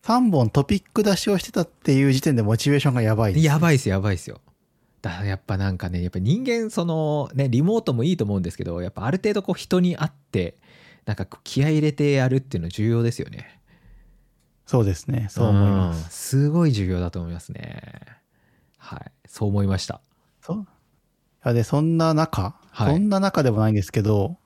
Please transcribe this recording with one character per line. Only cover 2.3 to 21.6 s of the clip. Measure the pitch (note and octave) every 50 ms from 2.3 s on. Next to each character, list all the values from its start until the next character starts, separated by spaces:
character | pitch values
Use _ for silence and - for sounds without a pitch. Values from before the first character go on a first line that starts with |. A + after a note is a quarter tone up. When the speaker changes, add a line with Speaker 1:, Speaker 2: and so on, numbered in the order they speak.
| C#3
Speaker 1:
で | A#2
モ | G#2+ G2+ A2+
チ | A2 - C#3+
ベ | C#3+
ー | C#3+
シ | - D3
ョ |
ン | B2
が | B2+
や | A2+ G#2+ A2
ば | G#2 A2+ G#2+
い | F#2+
で | D3+
す |
ね。 | D#3+ D3+
Speaker 2:
や | C#3+ D#3
ば | E3+ E3+
い | D3+
っ | C3
す、 | - G#2
や | F#2+ F#2+
ば | F#2+ G#2
い | F#2+
っ | F2+
す | - -
よ。 | A1 - _ _ _ _ _ _ _ _ _ _ _ _
だ | - G2
か | E2+ F#2
ら | G2
や | G2+ F#2+
っ | F#2 _
ぱ | - G#2 F#2+
な | G2 G2
ん | F#2
か | F2 - F2
ね、 | F2+ F2
や | F2+ F2+
っ |
ぱ | - F#2
人 | F#2 G#2+ E3 A#3 C4
間 | C4 A#3 A#3 A3+ A3
そ | - G#3 E3+
の | E3+ D#3+ D#3+ D#3 D3+ D3+ D3 C3+ - -
ね、 | C3 C#3 C3
リ | A2+ B2+
モ | D3+ F#3 A3+ A3+
ー |
ト | - -
も | C3 A2+ A#2
い | E3
い | F#3
と | - A2
思 | G2+ G2+
う | F#2+
ん |
で | F2+ E2+
す | -
け | - F#2+
ど、 | F2+ E2+ F2
や | F2+ F#2+
っ |
ぱ | - - F#2
あ | -
る | F#3+ F#3
程 | - G#3 G#3
度 | G#3
こ | F#3+ -
う | F3
人 | - - - - F#3
に | F3+ F3+ E3+
会 | - D3+ D#3
っ | - _ _ _
て、 | - G2 F2+ - - _ _ _ - - - - - _ _
な | -
ん | G#2
か | - F#2
こ | - - -
う | _
気 | - - C3
合 | C#3 D#3
い | D#3
入 | D3+
れ | D3+ D3+
て | D3 - D3 C#3+
や | C#3+ C3+ B2+
る | C3 C3
っ | C3+
て | C3 - -
い | F#2+
う |
の | D#2+ E2+
重 | - - G#2+ A2+
要 | A#2 A#2
で | A#2 A#2
す | A2+ -
よ | - -
ね。 | - - - - - _ _ _ _ _ _ - - - _ - _ _ _ _ _ _ _ _ _ _ _
Speaker 1:
そ | - - B2+
う | A2
で | G2 F#2
す | - - -
ね。 | C3+ A#2+ A2+ G2
そ | - - A#2
う | A2
思 | G#2 G2 G2+
い | G2+
ま | G2 F#2+ F#2 F2 E2
す。 |
Speaker 2:
う | E2
ん。 | D#2+ E2
す | - - - - C3 C3+ C#3+ D3
ご | D3+ F3 E3+
い | D#3
重 | B2 G#2 G2
要 | F#2 F#2 F2
だ | F2+ F2
と | - F#2
思 | E2+ E2+
い |
ま | F2 F2+
す | - -
ね。 | - - - - - - - - - - - - - _ _ _ _ _ _ _ _ _ _ _ _ _
は | - - -
い。 | - - - _ _ _ -
そ | - - A2
う | G2+
思 | G2 G#2 G2+
い |
ま | F#2+ F#2+
し | F#2+ -
た。 | - - - _ _ _ _ _ _ _ _
Speaker 1:
そ | _ - E3+
う。 | G#3+ G3 _ _ _ _ _ _ _ _ _ _ _ _ _ _ _
あ、 | _ B2
で、 | A#2+ A#2+